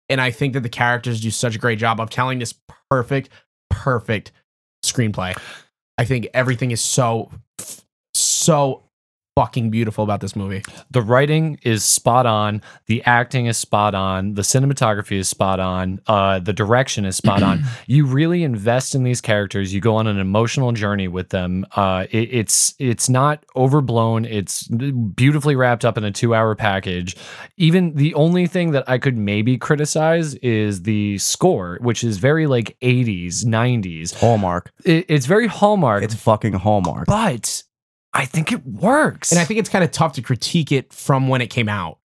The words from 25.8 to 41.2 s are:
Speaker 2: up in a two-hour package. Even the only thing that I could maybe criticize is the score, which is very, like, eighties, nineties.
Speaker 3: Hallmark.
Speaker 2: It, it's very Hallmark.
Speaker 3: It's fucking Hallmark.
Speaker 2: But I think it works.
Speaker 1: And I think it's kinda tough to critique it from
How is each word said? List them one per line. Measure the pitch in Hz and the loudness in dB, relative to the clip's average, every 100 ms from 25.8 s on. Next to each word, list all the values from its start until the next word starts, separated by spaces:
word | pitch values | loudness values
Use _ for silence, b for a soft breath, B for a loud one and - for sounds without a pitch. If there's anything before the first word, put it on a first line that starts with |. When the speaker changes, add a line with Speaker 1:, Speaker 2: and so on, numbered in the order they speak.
Speaker 2:
up | 120 110 | 0 0
in | |
a | 104 | -4
two-hour | 98 117 113 113 104 | -2 0 2 2 0
package. | 110 95 95 90 90 - B B B - | 0 0 -2 -6 -6 -10 B B B 0
Even | 160 180 175 | 4 4 2
the | 143 147 | 2 0
only | 165 160 180 175 | 4 2 4 2
thing | 185 170 | 0 0
that | 139 123 | 0 0
I | 127 | 0
could | 139 120 | 0 0
maybe | 101 104 110 127 | 0 0 2 0
criticize | - 147 151 160 156 170 156 - | 0 0 0 0 2 2 -2 -4
is | 123 110 107 98 | 0 0 0 -2
the | 95 107 104 98 | -2 0 0 -2
score, | - - 185 143 90 87 | -4 0 0 0 -4 -4
which | 120 113 | -2 -2
is | 117 98 | -2 0
very, | 127 160 156 | 2 2 2
like, | 127 107 - | 0 -2 -2
eighties, | 127 123 117 92 87 90 113 | 0 2 2 -2 -6 -4 0
nineties. | 113 120 120 92 80 85 | 2 2 0 -2 -8 -10
Speaker 3:
Hallmark. | - 113 113 95 87 - _ | 0 2 4 2 -2 -6 _
Speaker 2:
It, | 185 165 180 | 2 2 2
it's | 151 123 | 0 2
very | 202 233 | 2 2
Hallmark. | - 208 214 139 101 | 2 2 4 2 2
Speaker 3:
It's | 107 110 | -2 -2
fucking | - 107 113 | 2 2 2
Hallmark. | 95 95 104 85 - - | 0 2 2 0 -2 -2
Speaker 2:
But | 208 226 120 - - - _ _ _ _ | 0 0 -2 -6 -8 -10 _ _ _ _
I | - 135 | -4 -2
think | 160 156 | -2 -2
it | 240 - | -4 -6
works. | 101 190 285 269 - - | -2 2 4 2 -2 0
Speaker 1:
And | 175 | 2
I | |
think | 165 220 | 2 -2
it's | 202 | 0
kinda | 202 170 | 0 0
tough | - 160 | 0 -2
to | - | -2
critique | 113 123 - 175 139 | -4 -4 0 -2 0
it | 135 - | -2 -2
from | - - 135 | -10 0 2